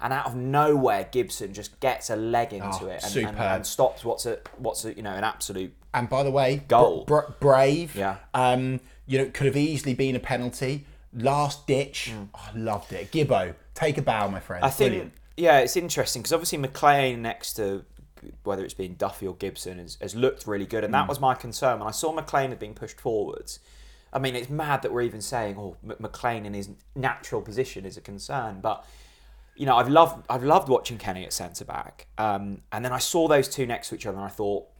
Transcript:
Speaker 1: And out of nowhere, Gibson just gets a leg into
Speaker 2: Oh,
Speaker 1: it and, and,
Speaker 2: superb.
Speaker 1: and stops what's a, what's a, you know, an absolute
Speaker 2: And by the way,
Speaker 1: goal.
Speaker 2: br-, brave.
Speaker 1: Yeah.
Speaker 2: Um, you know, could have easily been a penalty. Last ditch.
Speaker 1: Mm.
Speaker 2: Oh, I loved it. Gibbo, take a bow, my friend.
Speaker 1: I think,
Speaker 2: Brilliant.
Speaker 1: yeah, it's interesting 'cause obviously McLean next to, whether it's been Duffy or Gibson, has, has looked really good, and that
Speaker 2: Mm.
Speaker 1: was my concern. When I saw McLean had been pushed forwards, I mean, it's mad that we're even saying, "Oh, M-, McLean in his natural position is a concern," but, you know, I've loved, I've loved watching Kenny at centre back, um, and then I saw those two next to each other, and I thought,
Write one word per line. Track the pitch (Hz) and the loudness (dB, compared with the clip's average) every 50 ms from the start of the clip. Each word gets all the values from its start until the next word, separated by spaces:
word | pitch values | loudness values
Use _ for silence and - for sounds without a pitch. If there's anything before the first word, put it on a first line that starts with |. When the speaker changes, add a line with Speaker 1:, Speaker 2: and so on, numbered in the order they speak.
Speaker 1:
And | - 123 131 | -6 -4 -2
out | 139 117 | -2 -2
of | - 117 | -4 -4
nowhere, | 123 123 131 135 143 151 151 151 143 131 123 104 98 98 - - | -4 -4 0 4 4 6 6 6 6 6 4 2 2 -2 -2 0
Gibson | 127 120 92 - - 117 98 98 | 0 0 0 -2 -8 -8 -10 -10
just | 101 101 - - _ | -10 -14 -14 -12 _
gets | - 131 120 - - - | 0 0 0 0 -4 -4
a | 113 | -4
leg | 107 113 117 120 117 117 117 110 | -2 -2 0 2 2 0 0 -2
into | 98 98 98 95 92 92 | -6 -6 -4 -4 -4 -4
Speaker 2:
Oh, | 95 | -6
Speaker 1:
it | 90 | -8
and, | - - | -8 -8
and, | 104 - | -4 -2
Speaker 2:
superb. | 139 110 107 107 - | -2 -2 -2 -2 -2
Speaker 1:
and | 117 98 95 95 95 | 0 0 0 0 -2
stops | - - - 135 127 - - - | -4 0 2 2 2 2 -2 -4
what's | 117 113 - - | -4 -4 -2 -2
a, | 117 110 - - - - | -4 -4 -6 -8 -16 -16
what's | - 127 113 - - - | -8 -6 -6 -4 -4 -6
a, | 113 - | -8 -8
you | - 110 | -8 -8
know, | 104 95 | -8 -6
an | 95 104 | -4 -4
absolute | 110 107 - - - 101 98 95 90 - - - - - | -4 -4 -4 -8 -8 -6 -6 -8 -8 -10 -16 -20 -6 -4
Speaker 2:
And | 120 120 110 | -2 -2 0
by | - 131 143 | 0 0 0
the | 139 131 | 2 2
way, | 139 135 127 143 147 - - | 2 2 2 2 0 0 4
Speaker 1:
goal. | 120 117 123 - 85 80 - | 8 8 8 8 6 0 0
Speaker 2:
br-, | - 147 151 - - 123 - | 2 2 2 2 0 -6 2
brave. | - 143 135 131 135 139 147 165 170 160 - | 6 8 8 10 8 6 4 2 -2 -4 -4
Speaker 1:
Yeah. | 101 98 98 95 - - - - | -2 -2 -2 -2 -4 -10 -4 0
Speaker 2:
Um, | 127 127 127 127 131 127 131 131 131 - - - - - | 2 4 4 4 4 2 0 -2 -4 -6 -12 -20 -20 -8
you | - 131 131 | -2 2 2
know, | 135 131 - | 2 0 0
could | - 139 | 0 2
have | 135 - | 2 4
easily | 143 147 156 160 135 - 139 127 | 4 2 2 0 -2 -2 -2 0
been | - 139 135 127 | 0 0 0 0
a | 123 | -2
penalty. | - - 131 120 123 123 123 - 135 131 143 147 143 - - - - - - | -2 -2 -2 -2 -2 -4 -4 -4 -4 -4 -4 -6 -8 -14 -20 -20 -20 -16 -10
Last | 123 113 131 139 147 147 143 139 - - | -2 0 2 2 4 2 0 -2 -6 -2
ditch. | - 135 127 139 135 - - - 120 113 | 0 2 2 2 -2 -6 -8 -8 -8 -8
Speaker 1:
Mm. | 107 101 101 - | -10 -12 -14 -14
Speaker 2:
Oh, | - - - - | -16 -16 -12 -8
I | 113 | -6
loved | 110 113 104 101 - - 95 | -4 -2 -4 -4 -6 -10 -10
it. | 90 85 98 | -10 -10 -4
Gibbo, | - 160 151 - 127 101 92 90 85 - - - - | 0 0 2 4 4 2 2 0 -6 -12 -18 -18 -6
take | - 160 156 147 | -2 0 0 0
a | - 135 | 0 0
bow, | - 113 107 104 98 | 0 2 2 0 0
my | 98 95 | -2 -4
friend. | - - 92 90 - | -8 -8 -4 0 0
Speaker 1:
I | 135 | 0
think, | 131 - 214 196 | 2 4 2 2
Speaker 2:
Brilliant. | - - 170 - - - - - - - | 2 0 -6 -8 -14 -20 -20 -20 -6 2
Speaker 1:
yeah, | 170 165 151 139 | 6 8 8 8
it's | 123 127 - 180 | 8 6 2 0
interesting | 170 170 - - 123 - - 127 107 | -2 0 0 0 0 0 -2 -4 -2
'cause | - 160 | 0 0
obviously | 165 165 175 - 156 | 2 2 0 -2 -2
McLean | 139 127 - - - 147 143 143 135 131 123 117 117 | -4 -4 -4 4 6 6 6 6 4 2 0 -2 -4
next | 117 - - - - - | -6 -6 -6 -8 -10 -4
to, | - 107 98 98 98 - - - - - - _ - - - - - - | -2 -2 -2 -2 -4 -6 -12 -20 -20 -20 -20 _ -20 -20 -20 -20 -12 -4
whether | 104 98 95 95 | -4 -4 -4 -4
it's | - - | -8 -6
been | - 95 90 90 | -8 -8 -8 -4
Duffy | - 101 98 - - 104 | -4 -4 -4 -4 -4 -8
or | 95 90 | -8 -6
Gibson, | - - 98 - - - - 92 90 | -6 -8 -8 -8 -8 -10 -10 -10 -12
has, | 87 85 - - - | -14 -14 -12 -10 -10
has | 101 87 | -8 -2
looked | 113 123 135 - - - | 2 2 2 0 0 -6
really | 107 104 98 98 | -6 -4 -4 -4
good, | 92 - 110 107 | -4 -4 -4 -2
and | 104 113 | 0 0
that | 135 147 | 0 0
Speaker 2:
Mm. | - | 0
Speaker 1:
was | 143 123 | -2 0
my | 139 131 127 | 2 0 0
concern. | - - 120 113 - - 131 120 107 | 0 -4 -12 -8 0 0 0 0 0
When | 107 107 | -2 -6
I | 110 | -6
saw | - - 156 160 | -2 -4 -2 -2
McLean | 160 151 - - 143 135 131 | -4 -6 -2 0 0 0 0
had | 123 - | -4 -8
been | 110 107 107 | -10 -12 -12
pushed | - - 110 - - | -12 -14 -14 -14 -8
forwards, | - 127 113 107 101 80 - - - - - - _ - - - - - - - _ _ - | -4 -2 0 0 -2 -2 -6 -10 -12 -14 -14 -16 _ -20 -20 -20 -20 -20 -20 -20 _ _ -6
I | 135 | -4
mean, | 131 131 123 | -4 -2 -4
it's | 123 120 123 | -6 -8 -6
mad | 143 151 156 147 143 131 - | -6 -6 -2 0 -2 0 0
that | 107 104 | -2 0
we're | 120 120 | 0 0
even | 117 98 107 101 | -2 -2 -6 -10
saying, | - - 120 110 101 98 98 | -6 -4 -4 -4 -4 -6 -8
"Oh, | 104 95 87 - - | -10 -12 -12 -12 -12
M-, | 110 110 - | -12 -12 -10
McLean | 107 110 - - - 123 117 113 104 | -10 -12 -10 -4 -4 -2 -2 -2 -6
in | 104 101 | -8 -8
his | 101 98 101 101 - _ - - | -8 -10 -10 -12 -20 _ -14 -10
natural | 139 127 131 117 - - - - 113 | -4 -2 -2 -2 -4 -8 -6 -6 -6
position | 101 - 104 107 131 - - 98 95 | -6 -4 -4 -4 -4 -4 -4 -12 -12
is | 95 92 | -12 -14
a | - - | -14 -16
concern," | - 101 98 - - 135 139 120 110 98 95 | -16 -14 -14 -10 -6 -6 -4 -4 -6 -8 -4
but, | 95 110 104 - - - - - - - - _ - - - - - _ _ | -2 -2 -2 -2 -8 -18 -20 -20 -20 -20 -20 _ -20 -20 -20 -20 -20 _ _
you | - 143 | -6 0
know, | 135 123 120 | 4 4 4
I've | 123 123 | 6 6
loved, | 143 165 165 156 165 - - - | 8 8 8 6 4 -6 -6 -4
I've | 120 131 123 | -4 -2 4
loved | 139 156 190 190 139 | 6 6 4 6 6
watching | 127 117 - - 123 107 | 4 2 2 0 -10 -8
Kenny | - - 92 92 92 | -8 -8 -6 -6 -6
at | - - | -8 -6
centre | - 92 87 87 - - | -8 -8 -8 -10 -12 -12
back, | - - - - - - - - - - - | -10 -10 -10 -10 -10 -14 -20 -20 -20 -6 -2
um, | 107 107 101 98 101 101 98 - - _ - | -2 0 0 -2 -4 -8 -10 -12 -12 _ -10
and | 107 117 | -6 -4
then | 127 123 | -4 -2
I | 127 | -2
saw | - - - 175 165 | -2 0 2 2 4
those | 156 151 143 135 - | 6 6 6 4 2
two | - - 135 | 0 -4 -4
next | 120 117 - - - | -4 -4 -6 -6 -10
to | - | -10
each | 107 - | -8 -8
other, | 110 95 95 | -8 -6 -6
and | 98 | -8
I | 104 | -10
thought, | - - 107 101 101 98 - - - | -6 -4 -4 -2 -2 -4 -6 -8 -20